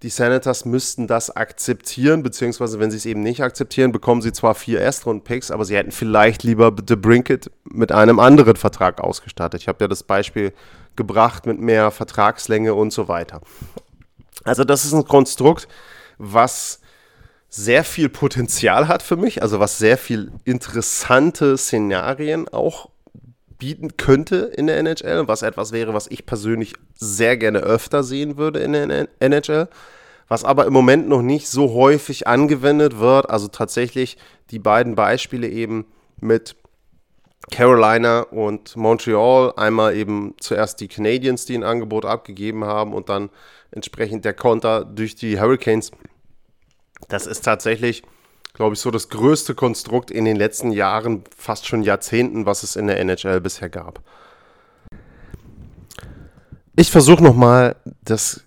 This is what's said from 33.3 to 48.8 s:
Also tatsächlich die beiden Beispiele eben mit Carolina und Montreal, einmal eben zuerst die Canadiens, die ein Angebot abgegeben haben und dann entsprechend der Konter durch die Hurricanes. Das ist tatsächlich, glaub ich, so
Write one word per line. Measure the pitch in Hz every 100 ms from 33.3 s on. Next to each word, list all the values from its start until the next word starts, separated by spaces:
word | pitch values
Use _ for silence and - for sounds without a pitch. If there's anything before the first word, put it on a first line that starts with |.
Also | 110 101
tatsächlich | - 110 - 120 131 127 - _ _ -
die | 113
beiden | 107 110 120 107
Beispiele | 104 127 - 123 117
eben | 113 113 110 107 _ _ -
mit | 110 113 - - _ _ _ _ _ _ _ _ -
Carolina | - 123 120 107 113 117 117
und | 113 107 107 107 -
Montreal, | 113 110 113 - 107 117 131 127
einmal | - 107 110 110
eben | 98 104 104 101 -
zuerst | - 92 107 -
die | 101
Canadiens, | - 107 127 131 123
die | -
ein | 120
Angebot | 104 117 110 110
abgegeben | 101 113 - 95 104 110
haben | 104 104 107
und | 101 95
dann | 101 101 _ - _ _
entsprechend | - - - 107 107
der | 107
Konter | 98 123 113 113 110
durch | - 104 110
die | - 117 98
Hurricanes. | 113 131 - 110 - _ - _ _ _ _ _ _ _ _ _ -
Das | 101 -
ist | 107
tatsächlich, | - 107 113 110 120 110 _ _ _ _ -
glaub | - 110
ich, |
so | 104